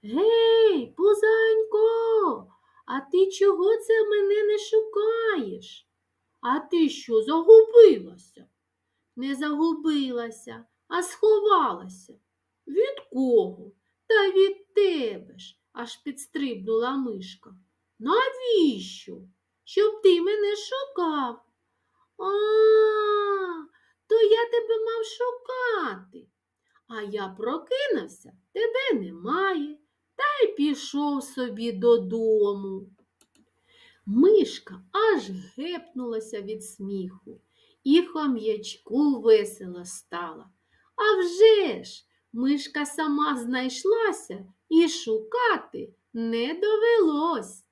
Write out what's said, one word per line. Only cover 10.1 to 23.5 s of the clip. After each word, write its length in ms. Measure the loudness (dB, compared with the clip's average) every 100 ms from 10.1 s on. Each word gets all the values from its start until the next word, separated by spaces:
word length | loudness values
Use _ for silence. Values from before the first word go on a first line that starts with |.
| -6 -8 -12 -18 -20 -20 _ _
а 160 | -6
сховалася". 1080 | -6 0 2 4 4 2 0 -6 -14 -20 -20 -20 _ _ _ _ -8
"Від 320 | -2 -2 -4 -10
кого?" 600 | -4 2 2 0 -8 -20 _ _ _ _
"Та 240 | 2 2
від 420 | 2 2 0 _
тебе 680 | 0 0 0 -4 -8 -16 -20
ж", 180 | -20 _ _
аж 220 | -14 -14 -12
підстрибнула 1000 | -14 -14 -12 -6 -6 -6 -4 -2 -2 -4
мишка. 580 | -6 -8 -12 -18 -20 -20 _ _ _ _
"Навіщо?" 1160 | 0 0 0 -4 0 2 2 0 -10 -16 -18 -20 -20 _ _ _
"Щоб 380 | -8 0 0 2
ти 200 | 2 2
мене 340 | 0 -2 -4 -6
шукав". 880 | -8 -10 -8 -6 -4 -4 -8 -10 _ _ _ _ _ _ _ _
"А, 120 | -6 -2 0 2 4 4 2 0 -2 -2 -2 -4 -6